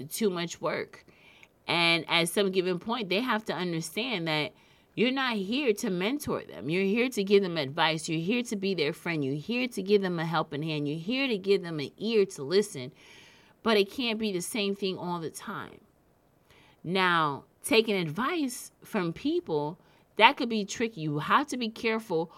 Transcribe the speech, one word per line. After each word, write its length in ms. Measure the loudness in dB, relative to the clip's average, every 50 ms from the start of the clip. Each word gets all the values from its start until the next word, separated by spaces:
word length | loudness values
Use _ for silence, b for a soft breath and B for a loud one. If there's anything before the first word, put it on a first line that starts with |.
| -12 -10
too 200 | -4 -2 0 0
much 320 | 0 -2 -4 -6 -6 -6
work. 440 | -4 -4 -2 -2 -6 -8 -12 -18 -20 b b b b b b b b b _ _ _ -2
And 380 | 0 2 4 4 4 2 2 2
at 220 | 2 2 2 2
some 220 | 2 2 2 2
given 280 | 2 2 2 2 -2 -2
point, 300 | -2 -4 -4 -4 -2 0
they 100 | 0 0
have 240 | 2 0 -2 -2 -2
to 80 | -4 -4
understand 720 | -2 -2 -2 -2 -2 -4 -4 -4 -4 -4 -2 -2 -2 -2 0
that 240 | 0 0 -2 -2 b b b b b b b b _
you're 160 | 0 2 2
not 280 | 2 0 -2 -2 -2 -2
here 340 | -2 -2 -2 0 2 2 2
to 140 | 2 0 -2
mentor 540 | 0 0 0 0 -2 -2 -2 -2 -4 -4 -4
them. 260 | -8 -12 -8 -4 -2
You're 140 | 0 2 2
here 240 | 2 4 2 2 2
to 120 | 0 -2 2
give 200 | 6 6 6 6
them 120 | 4 0
advice. 540 | -2 -2 -2 0 2 2 2 2 0 -2 -2
You're 100 | -2 0
here 240 | 0 2 0 0 0
to 140 | -2 -4 -2
be 160 | 0 0 0
their 180 | 2 2 0
friend. 320 | 0 -2 -4 -4 -2 0 0
You're 120 | 0 -2
here 300 | -2 -4 -4 -2 -2 -2 -2
to 120 | -4 -6
give 200 | 2 4 4 4
them 180 | 4 2 0 0
a 60 | -2
helping 360 | 0 0 0 0 0 -4 -4
hand. 240 | -4 -2 -2 -2 -2
You're 120 | -2 -4 -4
here 320 | -4 -4 -2 0 0 0
to 80 | -2 -2
give 260 | 2 2 2 2 2
them 160 | -2 -4 -4
an 120 | -4 -6 -6 -6
ear 280 | -4 2 4 4 4
to 180 | 2 0 -6 -4
listen. 480 | 2 2 2 2 2 -4 -8 -10 -10 -12 B B B B B B B B B B B B _ 0
But 140 | 2 2 4
it 120 | 2 2
can't 300 | -2 -4 -2 -2 -2 -2
be 140 | -2 -2 -2
the 80 | -2
same 340 | -4 -4 -4 -2 -2 -2 -2
thing 220 | -2 -4 -4 -4 -4
all 240 | -6 -6 -6 -6
the 80 | -6 -8
time. 500 | -10 -10 -12 -10 -10 -10 -10 -12 -14 -20 -20 _ _ _ _ _ _ _ _ _ _ _ b b b b b b b b -6
Now, 640 | -2 0 2 4 4 4 4 4 2 0 -4 -8 _ _ _ -2
taking 320 | 4 4 4 4 4 2
advice 800 | 0 0 -2 -2 -2 -2 -2 -2 -2 -2 -4 -4 -8 -12 -16 -18 _ -16
from 300 | -6 -4 -2 -2 -2 -4
people, 640 | -4 -2 -2 -2 -2 -2 -2 -2 -2 -2 -2 -6 b b b b b b b _ 6
that 180 | 6 6 6
could 140 | 4 0 0
be 160 | 0 -2 -2
tricky. 340 | -2 -2 -4 -4 -4 -2 -4
You 180 | -4 -4 -4 -4
have 280 | 0 2 2 2 2 0
to 100 | -4 -4
be 120 | -4 -6
careful. 600 | -6 -4 -2 -2 -2 -2 -2 -2 -2 -2 -2 -4 B